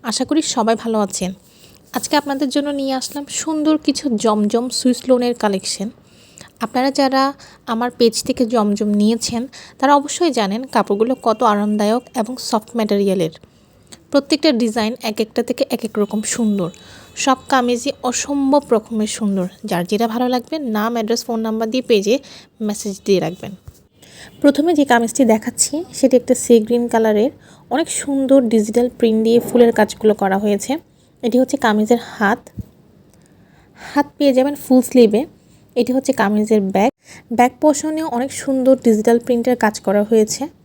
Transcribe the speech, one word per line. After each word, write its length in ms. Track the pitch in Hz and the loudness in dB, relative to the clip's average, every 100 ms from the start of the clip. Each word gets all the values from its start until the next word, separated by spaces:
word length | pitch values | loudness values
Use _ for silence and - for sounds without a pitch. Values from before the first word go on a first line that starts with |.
| 247 | -6
আশা 140 | - 254 | -6 -2
করি 120 | 302 - | -2 -2
সবাই 200 | 254 220 226 | -2 0 0
ভালো 140 | 233 220 | -2 -2
আছেন। 260 | 196 - 185 190 _ _ - - _ - | -2 -4 -8 -8 _ _ -20 -20 _ -12
আজকে 160 | - 302 | -2 -2
আপনাদের 280 | 285 269 285 | -2 -4 -2
জন্য 140 | 285 285 277 | -2 -2 -4
নিয়ে 140 | 269 262 | -4 -4
আসলাম 220 | - 285 285 - | -6 -10 -10 -8
সুন্দর 340 | 320 311 302 311 | -4 -2 0 0
কিছু 200 | 294 277 285 214 | 0 -2 -2 0
জমজম 420 | 226 214 208 233 247 - | 0 0 0 -2 -4 -2
সুইস 220 | 254 247 - | 0 0 0
লোনের 260 | 247 247 240 | 0 0 -2
কালেকশন। 440 | 214 190 - - 202 - _ _ _ - - _ | -2 -2 -6 -8 -10 -12 _ _ _ -20 -20 _
আপনারা 240 | 220 247 269 269 | -4 0 0 2
যারা 240 | 269 262 269 277 - - - | 2 2 0 -4 -20 -20 -8
আমার 160 | 226 247 247 | -4 -4 2
পেজ 140 | 233 226 - | 2 2 -6
থেকে 160 | 254 233 | -2 0
জমজম 360 | 233 208 202 208 208 | 0 0 0 0 2
নিয়েছেন, 400 | 208 226 - 233 262 - - - | 2 0 -4 -6 -8 -14 -20 -2
তারা 120 | 269 285 | 2 2
অবশ্যই 320 | 285 - 349 240 | 2 -2 0 0
জানেন 220 | 196 214 262 | -2 -4 -2
কাপড়গুলো 400 | 233 196 202 226 254 | -2 0 0 0 0
কত 140 | 233 220 240 | -2 0 2
আরামদায়ক 500 | 208 208 214 208 233 - 240 | 2 0 0 0 0 -4 -6
এবং 120 | 220 254 - | -6 -8 -4
সফট 200 | 220 - 233 | -4 -4 -4
ম্যাটেরিয়ালের। 560 | 214 202 202 190 165 - - _ _ _ _ - _ | -2 0 0 0 -2 -6 -20 _ _ _ _ -20 _
প্রত্যেকটা 380 | 285 277 302 320 240 | -2 0 0 2 0
ডিজাইন 320 | 233 226 214 247 220 | -2 -2 -4 -4 -8
এক 80 | 214 | -4
একটা 160 | 214 - 233 | -4 -4 -4
থেকে 160 | 247 - | -4 -4
এক 60 | 240 220 | -4 -6
এক 60 | 220 | -4
রকম 180 | 202 208 214 | -4 -4 -6
সুন্দর। 340 | - 220 202 175 - - - - - | -2 -2 -2 -4 -8 -20 -20 -20 -6
সব 140 | - 262 - | -2 -2 0
কামিজই 400 | 269 240 240 285 - 254 | 0 0 -2 -4 -6 -6
অসম্ভব 540 | 240 - 285 269 285 277 | -6 -4 -2 2 0 2
রকমের 360 | 220 220 220 214 - | -2 -2 -6 -4 -4
সুন্দর। 300 | 208 196 180 - 208 | -4 -2 -4 -8 -6
যার 140 | 180 175 | -4 -2
যেটা 140 | 208 233 | -2 -2
ভালো 140 | 233 247 | -2 -2
লাগবে, 220 | 247 240 311 262 | -2 -4 -8 -4
নাম, 160 | 214 220 | -2 -2
অ্যাড্রেস, 260 | 240 214 233 - | -4 -2 -4 -2
ফোন 120 | 226 220 | -4 -4
নাম্বার 200 | 220 226 | -4 -2
দিয়ে 120 | 254 247 | -4 2
পেজে 260 | 214 196 269 - - - _ 214 | 2 2 -2 -4 -20 -20 _ -6
মেসেজ 260 | 208 208 190 | -6 -8 -8
দিয়ে 160 | - 190 | 0 0
রাখবেন। 280 | 160 180 - 190 - - _ _ - - - - | 0 -8 -14 -16 -20 -20 _ _ -20 -20 -20 2
প্রথমে 300 | 285 277 320 302 | 2 4 0 2
যে 40 | 277 | 2
কামিজটি 320 | 240 233 - 240 | 2 2 2 2
দেখাচ্ছি, 400 | 220 226 - - 302 359 - | 2 -2 -6 -4 -4 -8 0
সেটি 180 | 262 254 | 2 2
একটা 120 | 247 247 | 2 -2
সি 100 | - 233 | 4 4
গ্রিন 200 | 214 240 240 | 4 -2 0
কালারের। 380 | 226 220 214 254 - - - _ | 0 2 2 0 -4 -20 -20 _
অনেক 140 | 269 330 - | -4 -4 -6
সুন্দর 380 | - 269 262 269 233 | -4 -4 4 4 4
ডিজিটাল 340 | 220 214 233 247 - | 0 0 0 -2 0
প্রিন্ট 220 | 233 220 | 0 2
দিয়ে 140 | 220 233 233 | 2 2 2
ফুলের 240 | 240 233 226 | 4 4 4
কাজগুলো 340 | 208 - 214 202 | 0 2 0 2
করা 160 | 196 196 | 0 0
হয়েছে। 280 | 208 202 - 311 _ _ _ _ | 0 -2 -4 -6 _ _ _ _
এটি 140 | 240 247 | 0 0
হচ্ছে 160 | 254 277 | 0 0
কামিজের 340 | 233 214 214 240 - | 0 0 2 0 0
হাত। 280 | - 202 240 - - - _ _ _ _ _ _ _ _ _ _ - | -2 -2 -2 -6 -16 -16 _ _ _ _ _ _ _ _ _ _ -20
হাত 280 | - 285 285 _ | -6 -4 -4 _
পেয়ে 160 | 285 254 | 2 4
যাবেন 180 | 269 294 | 0 -4
ফুল 180 | - 254 240 | 2 2 4
স্লিভে। 320 | 254 226 220 311 _ _ _ _ | 6 6 4 -4 _ _ _ _
এটি 160 | 254 247 | -4 -2
হচ্ছে 160 | 262 262 262 | -2 -2 0
কামিজের 400 | 202 214 214 214 190 | 0 0 2 2 2
ব্যাক। 180 | 190 226 _ - - _ 233 | 0 0 _ -20 -20 _ 2
ব্যাক 160 | 247 - | 2 4
পোর্শনেও 460 | 302 294 311 311 320 | 0 2 -4 -4 -4
অনেক 140 | 240 277 - | -4 -4 -6
সুন্দর 300 | - 262 254 262 | -2 2 4 4
ডিজিটাল 320 | 240 214 220 233 | 4 4 4 2
প্রিন্টের 300 | 240 240 240 247 | 2 -2 0 2
কাজ 120 | 214 - | 0 0
করা 160 | - 208 208 | -2 0 2
হয়েছে। 320 | 226 214 - 294 _ | 2 2 -2 -10 _